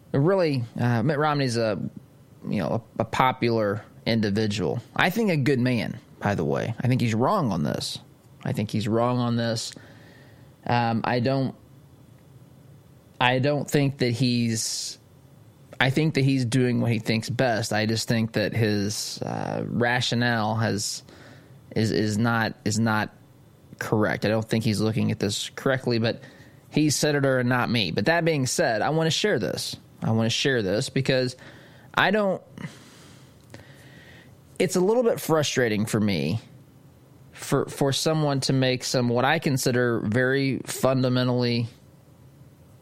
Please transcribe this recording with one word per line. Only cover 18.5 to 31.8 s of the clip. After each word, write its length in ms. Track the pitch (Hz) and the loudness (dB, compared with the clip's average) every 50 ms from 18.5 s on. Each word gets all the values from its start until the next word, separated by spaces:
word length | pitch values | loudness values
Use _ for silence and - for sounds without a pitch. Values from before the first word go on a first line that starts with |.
his, 680 | - 110 113 107 104 104 98 107 110 - - - - - | 0 0 0 2 0 0 -2 -4 -4 -6 -8 -8 -8 -8
uh, 420 | - 58 58 55 50 50 53 55 - | -8 -6 -6 -6 -6 -6 -6 -6 -6
rationale 880 | 52 64 110 120 120 123 127 123 - 123 117 120 120 117 113 107 110 110 | -4 -2 0 0 2 2 0 0 0 0 0 0 0 0 0 0 -2 0
has, 460 | 110 113 107 104 104 - - - - - - - - - - - - - - - - - - - | 0 0 0 -2 -2 -4 -6 -8 -10 -12 -18 -20 -20 -20 -20 -20 -20 -20 -20 -20 -20 -20 -8 -4
is, 160 | 107 110 104 | -2 0 0
is 280 | - 82 107 107 104 104 | 0 0 0 0 0 0
not, 360 | 117 117 117 113 110 - - - - | 0 0 0 0 -2 -2 -4 -4 -4
is 140 | 107 101 107 | -4 -2 0
not 320 | 113 113 107 107 104 - - - - - - - - - - - - - - - | 0 2 2 0 -2 -4 -8 -20 -20 -20 -20 -20 -20 -20 -20 -20 -20 -20 -14 -10
correct. 460 | - - 117 107 107 90 - - - | -4 -2 0 2 2 0 0 -2 0
I 40 | 104 | 0
don't 180 | 110 113 107 | 0 0 0
think 160 | - 117 113 | 0 -2 0
he's 180 | 110 113 104 98 | 0 0 0 0
looking 300 | 107 110 104 107 107 107 | 0 0 0 0 -2 -2
at 80 | - - | -2 -2
this 320 | 101 98 101 - - - | -2 -4 -2 -4 -8 -10
correctly, 480 | - - - 139 131 127 - 123 120 113 | -10 -4 0 0 0 0 0 -2 0 0
but 220 | 113 113 - - - - - - - - - - - - | 0 -2 -2 -4 -10 -20 -20 -20 -20 -20 -20 -20 -18 -2
he's 240 | - 151 156 151 135 | 0 2 2 2 2
senator 440 | - 170 151 147 143 139 135 131 127 | 2 0 2 2 2 2 2 2 2
and 100 | 123 123 | 2 2
not 220 | 127 123 113 78 | 2 0 0 0
me. 200 | 117 120 98 80 | 0 0 0 0
But 160 | - 98 104 | 0 0 2
that 180 | 160 165 170 165 | 2 2 2 2
being 220 | 165 156 143 123 | 2 0 0 0
said, 360 | 120 - - 165 127 110 107 | -2 0 0 0 0 2 0
I 80 | 92 131 | 0 0
wanna 200 | 156 160 165 160 | 0 0 0 0
share 280 | - - - 208 175 123 | 0 0 0 0 0 0
this. 360 | 90 64 - - - - - - - - - - | 0 -2 -4 -4 -6 -8 -10 -12 -16 -20 -14 -6
I 100 | - - | -2 0
wanna 180 | 113 113 113 113 | 0 2 2 0
share 320 | - - - 143 131 117 | 0 0 0 0 0 2
this 260 | 101 90 101 120 135 - | 0 0 0 -2 -2 -2
because 460 | - 139 131 - 135 127 127 123 - - - - - - - - - - | -4 -2 0 2 2 2 0 -2 -6 -10 -20 -20 -20 -20 -20 -20 -20 -20